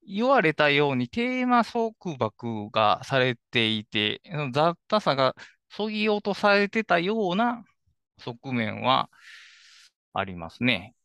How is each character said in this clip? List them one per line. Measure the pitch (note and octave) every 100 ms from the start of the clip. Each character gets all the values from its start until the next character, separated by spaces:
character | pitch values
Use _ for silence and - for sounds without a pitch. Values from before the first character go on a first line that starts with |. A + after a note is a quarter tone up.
| -
言 | G3 B3
わ | C4+
れ | E3+
た | D3+ D3+
よ | C#3+ D3
う | C3
に | B2
テ | - A#3+ B3+
ー | B3
マ | A#3+
束 | A3 A#3+ A3+ A3 F#3+ C#3
縛 | A2 _ A#2+ A2 G#2
が | A2+ G#2+ F2+
さ | - C3+
れ | B2+ A#2+
て | _ B2 A2
い | A2
て、 | G#2+ A2 G#2 A2 -
そ | D3
の | C#3+
雑 | B2 D#3+ E3+ _
多 | G#3+
さ | G3
が | C3+ C3 - - _ _
削 | - G#3+
ぎ | G#3+ G#3+
落 | G#3
と | G3+
さ | F#3+ G#3
れ | G3+ G3+
て | A3+
た | A3 F3
よ | F3 A3+ G3
う | F3+
な | A#3+ A#3+ G#3+ _ _ _ _ _
側 | - A#2 C3+
面 | B2 A2 G#2
は | A2 C3 - _ - - - - - - - _ _
あ | F#2+
り | G2
ま | F2 E2
す | -
ね。 | B2 G#2+ F#2+ _